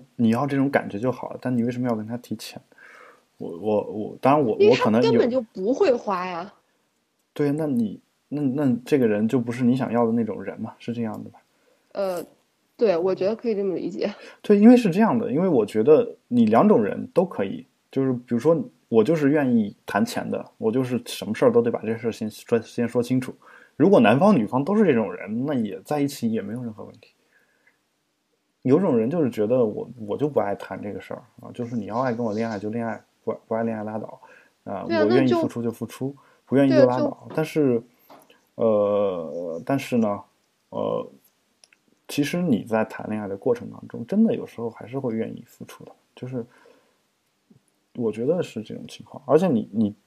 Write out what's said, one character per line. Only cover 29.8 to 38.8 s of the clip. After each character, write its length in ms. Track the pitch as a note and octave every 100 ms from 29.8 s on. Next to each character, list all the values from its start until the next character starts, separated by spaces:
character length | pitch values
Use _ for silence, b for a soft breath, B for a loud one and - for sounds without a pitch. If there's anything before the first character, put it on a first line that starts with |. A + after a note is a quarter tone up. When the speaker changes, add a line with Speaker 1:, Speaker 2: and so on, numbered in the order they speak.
| G2+ A#2+ G#2
Speaker 1:
我 100 | G2+
就 100 | D3
不 120 | B2+
爱 160 | G2+ G2
谈 260 | - G2
这 100 | G2+
个 80 | G2
事 140 | -
儿 100 | - - _
啊， 120 | -
就 100 | -
是 120 | A#2 A#2+
你 100 | G2
要 140 | A2
爱 140 | C3+
跟 120 | A2+ A#2+
我 80 |
恋 160 | G#2 A2+
爱 80 | G#2
就 100 | G#2
恋 160 | A#2 A#2
爱， 160 | A2 _ _
不， 100 | - - -
不 80 | A2+
爱 80 |
恋 140 | A2+ A2
爱 60 |
拉 140 | G#2+ A2
倒 200 | - - b b b _ -
啊， 180 | G2 F#2+
Speaker 2:
对 100 | E4+
啊， 80 | -
Speaker 1:
我 80 | -
愿 100 | C3
意 60 |
付 160 | E4+ E4
出 140 | -
就 100 | A#2
付 140 | A2+ A2+
出， 220 | - C3
Speaker 2:
那 60 |
就 100 | C#3 b b -
Speaker 1:
不 80 | B2
愿 100 | C#3+
意 20 |
就 160 | - B2
拉 140 | B2
倒。 60 | C#4+
Speaker 2:
对 20 |
啊， 100 | - -
就 60 | -
Speaker 1:
但 100 | D#3
是， 380 | D#3 C#3+ A#2+ - b b b b b _ -
呃， 1080 | A2+ G#2+